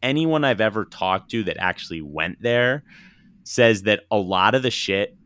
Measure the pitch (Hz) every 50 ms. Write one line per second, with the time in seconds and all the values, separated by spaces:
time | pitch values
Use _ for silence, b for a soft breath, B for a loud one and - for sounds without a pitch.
0 | 120 131 143 156 160 160 156 151 147 135 117 95 110 110 101 110 90 - - -
1 | 92 92 92 95 - - - 113 98 87 - - 92 90 87 - - - 87 80
2 | 76 71 73 78 80 90 - - 104 117 120 120 123 123 135 151 b b b b
3 | b b b b b b b _ - - - 123 120 117 110 95 95 107 104 -
4 | - - 107 104 95 90 95 92 95 107 120 131 127 120 - - - - 95 98
5 | 101 - - _ _